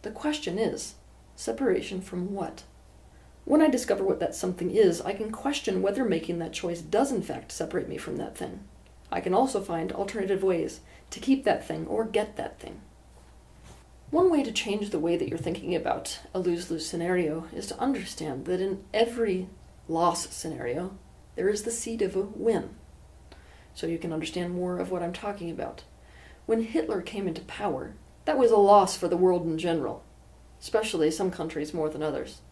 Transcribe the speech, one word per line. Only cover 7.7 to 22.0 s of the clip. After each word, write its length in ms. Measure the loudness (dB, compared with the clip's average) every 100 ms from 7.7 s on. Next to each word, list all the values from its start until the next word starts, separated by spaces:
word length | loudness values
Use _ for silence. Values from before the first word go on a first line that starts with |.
| -4 -4
me 100 | -8
from 200 | -6 -6
that 180 | -6 -8
thing. 260 | -10 -10 -16 -20 -20 -20 -6
I 100 | -4
can 120 | 2
also 280 | 4 4 0
find 300 | -4 -4 -4
alternative 520 | -4 -6 -4 -2 0
ways 380 | 2 2 -2 -6 -20 -20 -16
to 80 | -8
keep 240 | 2 2
that 240 | 4 0 -2
thing 180 | -6 -2
or 180 | -2 0
get 320 | 0 -2 -6
that 220 | -8 -10
thing. 220 | -16 -16 -18 -20 -20 -20 -20 -20 -20 -20 -20 -20 -20 -20 -2
One 200 | 4 6
way 120 | 4
to 80 | 2
change 380 | -2 -2 -2 -2
the 100 | 0
way 160 | 0 0
that 140 | 0
you're 80 | -2
thinking 380 | -4 -4 -2 -2
about 440 | 0 -2 -4 -12 -8
a 60 | -2
lose-lose 480 | 0 -2 -2 -6 -4
scenario 600 | -4 0 0 0 -2 -6
is 140 | -10 -10
to 120 | -4
understand 640 | -2 -2 -4 -8 -6 -6 -2
that 160 | -2
in 220 | -2 -4 -4
every 540 | 0 0 2 0 0 -4 -12 -20 -20 -4
loss 420 | 2 2 2 -6 -8
scenario, 600 | -8 -6 -4 -4 -6 -10 -20 -20 -16 -2
there 140 | 0
is 140 | 0
the 80 | -2
seed 320 | -4 -6 -2